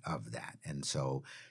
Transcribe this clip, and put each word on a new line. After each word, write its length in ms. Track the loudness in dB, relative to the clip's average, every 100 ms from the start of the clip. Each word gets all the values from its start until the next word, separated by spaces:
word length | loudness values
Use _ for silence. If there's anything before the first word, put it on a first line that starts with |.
| -2
of 280 | -2 -2
that. 240 | -4 -4 -6
And 220 | -4 0 2
so 380 | 4 4 2 0 -10 -8